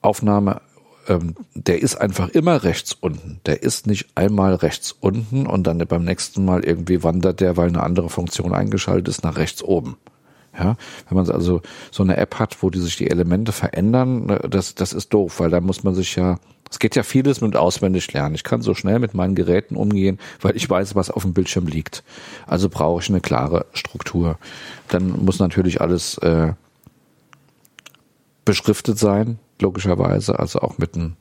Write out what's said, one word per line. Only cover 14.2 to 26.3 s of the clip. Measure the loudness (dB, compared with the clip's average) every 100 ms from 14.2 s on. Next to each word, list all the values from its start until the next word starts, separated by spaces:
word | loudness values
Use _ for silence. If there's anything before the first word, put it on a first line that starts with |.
| 0
ne, | -2 0
das, | -2 -2 -4
das | -4
ist | -4 0
doof, | 2 2 0
weil | 2
da | 2
muss | 0 -2 -2
man | 0
sich | -2 0
ja, | 0 0 _ _ -20
es | -2
geht | 0 2
ja |
vieles | 2 2 2 2
mit | 0 2
auswendig | 2 2 0 0 -2
lernen. | -4 -2 -4
Ich |
kann | -4 -4
so | -2
schnell | -2 0 0
mit | 0
meinen | -2 0 0
Geräten | 2 2 0 -4
umgehen, | 0 2 0 -2 -8 -4
weil | -2 -2
ich | 0
weiß, | 0 0
was | -2 -2
auf | -2
dem | -2
Bildschirm | 0 0 0 -2
liegt. | -4 -6 -12 -18 -20 -20 -20 -4
Also | 0 0
brauche | 2 0 0
ich | 0
eine | 0
klare | 2 0 2 0 -2
Struktur. | -10 -10 -10 -6 0 0 -2 -10 -18 -18 -20 -2
Dann | 0 0 2
muss | 2 2
natürlich | 0 2 0 2
alles, | 0 0 -2 -2
äh, | 2